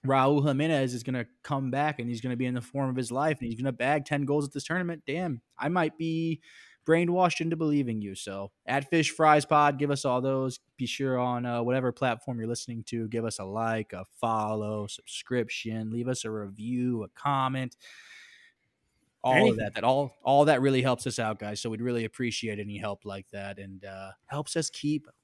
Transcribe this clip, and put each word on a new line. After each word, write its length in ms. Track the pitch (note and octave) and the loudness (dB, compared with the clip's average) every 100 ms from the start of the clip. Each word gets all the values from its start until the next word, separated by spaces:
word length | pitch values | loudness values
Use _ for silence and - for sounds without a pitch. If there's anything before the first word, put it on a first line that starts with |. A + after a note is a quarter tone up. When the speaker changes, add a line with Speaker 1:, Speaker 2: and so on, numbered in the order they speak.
| C3 | 4
Speaker 1:
Raul 400 | C3+ C3+ D3 D3 | 4 6 6 4
Jimenez 480 | C3+ D#3+ D3+ C3 | 2 2 2 0
is 80 | B2 | -2
gonna 240 | A#2 B2+ A#2 _ | -4 -4 -6 _
come 300 | - C#3 C3+ | -6 -4 -2
back 260 | C3 D3+ C#3+ | 0 0 -2
and 100 | A#2+ | -6
he's 120 | A#2 | -4
gonna 160 | B2 B2 | -4 -2
be 100 | B2+ | -2
in 80 | |
the 60 | B2 | -2
form 280 | A2+ C#3 C3+ | -4 -4 -2
of 60 | |
his 160 | B2+ A#2+ | -2 -2
life 280 | B2 D#3 D3 | 0 0 0
and 80 | A#2+ | -4
he's 100 | A2+ | -4
gonna 120 | C3+ | -4
bag 320 | A#2+ B2+ D3+ | 0 0 0
ten 220 | C#3 C#3+ C#3 | 0 -2 2
goals 200 | D3 C#3+ | 0 0
at 60 | |
this 100 | C#3+ | -6
tournament, 400 | - E3+ F3 D#3+ - | -4 -4 -4 -6 -6
damn, 340 | E3 F3+ A#2+ _ - | -4 -4 -6 _ -4
I 120 | C#3+ | 0
might 280 | F3+ D#3+ - | 2 0 0
be 420 | E3 D#3+ E3 D#3 - - - _ - | -2 0 -2 -4 -8 -20 -20 _ 2
brainwashed 540 | E3 F3 F3 F3+ - | 4 4 4 4 4
into 160 | E3 D#3+ | -2 0
believing 440 | D#3 D3 B2 A2 | 2 2 2 -2
you. 140 | G#2 | -4
So 380 | F#2+ - G2 G2 _ | -8 -8 -8 -10 _
at 240 | - C3+ C#3 | -2 -2 2
Fish 220 | E3 D3+ | 2 2
Fries 340 | - D#3 D3+ | 4 6 6
Pod, 320 | D3 D3+ D3 C3+ | 6 6 6 4
give 140 | C#3+ | 0
us 140 | C#3 | 0
all 160 | C#3 B2 | 0 0
those. 400 | C3 C3+ C3 B2+ _ _ | 0 0 -2 -6 _ _
Be 100 | B2+ | -6
sure 320 | - C3+ B2+ | -4 -2 0
on, 260 | B2 B2 | 0 -2
uh, 200 | B2 A#2+ | -2 -2
whatever 260 | A#2 C3 B2+ | 2 2 0
platform 480 | A#2+ C3 A2+ - A#2+ | 0 -2 0 -4 -6
you're 80 | A2+ | -4
listening 380 | A#2+ - A#2 | -6 -6 -10
to, 240 | G#2+ A#2 A2 | -6 -4 -2
give 160 | A#2 | -2
us 160 | A2+ - | -4 -6
a 40 | |
like, 480 | F#2+ G#2+ A2+ A2+ G#2+ | -6 -4 -2 -2 -4
a 120 | F2+ F#2+ - | -10 -12 -4
follow, 680 | A#2 A2+ G#2+ G#2+ G#2 G#2+ G2+ | 0 0 0 -2 -4 -4 -6
subscription, 1040 | - - - - B2 A2 - A2+ A2 A2 | -10 -12 -14 -2 -2 -2 -6 -6 -6 -4
leave 160 | A#2 A#2+ | -4 -2
us 180 | B2+ | -4
a 60 | A2+ | -4
review, 720 | A2 G2+ G2+ A2 B2 B2 A#2 | -6 -8 -10 -4 -2 0 -2
a 60 | G2+ | -6
comment, 680 | - C#3+ C#3 C3 C3 B2+ - - - - - - - - _ _ _ _ _ _ _ | -4 0 0 0 -2 -6 -10 -20 -20 -20 -20 -20 -20 -20 _ _ _ _ _ _ _
all 100 | C3 | 4
Speaker 2:
Anything. 160 | C3+ A3 | 6 6
Speaker 1:
of 60 | A2 | 4
that. 160 | G#2 | -2
That 80 | A2+ | 0
all, 320 | A#2 C3+ C#3 _ | 2 2 0 _
all 220 | - C#3 | 4 6
that 180 | D3 C3+ | 6 6
really 180 | C3+ C3 | 4 4
helps 280 | C3 B2 C3 | 2 0 -2
us 100 | A#2 | -2
out, 220 | A2+ G#2+ | -4 -4
guys. 200 | G#2 G#2 | -6 -6
So 100 | A#2 | -6
we'd 120 | A2 | -4
really 220 | A#2+ A#2+ | -2 -2
appreciate 560 | A2+ - A#2+ - A2+ G#2 | -4 -4 -4 -2 -6 -6
any 180 | G2+ G#2 | -8 -6
help 260 | G#2+ G2+ | -6 -6
like 220 | G#2 G2 F#2+ | -10 -12 -10
that 260 | G2+ G2 G2+ | -10 -10 -10
and, 260 | G2 F#2+ | -14 -14
uh, 280 | G2 F#2+ F#2+ - _ | -14 -14 -16 -18 _
helps 300 | C#3+ D3 E3 | -8 -4 -4
us 140 | D3+ | -4
keep 380 | - D3 D3+ - _ | -4 -4 -4 -6 _